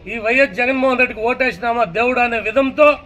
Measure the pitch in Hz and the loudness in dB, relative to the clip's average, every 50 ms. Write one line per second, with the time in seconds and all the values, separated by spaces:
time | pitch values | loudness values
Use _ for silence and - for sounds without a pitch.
0 | - 185 220 233 208 220 247 262 277 269 185 220 247 247 269 262 262 269 254 240 | -14 -12 -10 -4 -2 0 2 2 0 0 0 -2 -2 0 0 0 0 0 2 2
1 | 254 240 214 220 214 233 247 247 262 254 185 175 233 233 233 240 226 175 165 214 | 0 -2 -2 -4 -2 -2 -2 0 -2 -2 -2 -4 -4 -2 0 0 -2 -2 0 -2
2 | 240 247 254 240 240 240 233 226 196 214 214 269 269 269 262 294 302 294 285 - | 0 0 2 0 0 0 -2 -4 -4 -2 0 0 0 0 4 4 4 4 4 2
3 | - | -4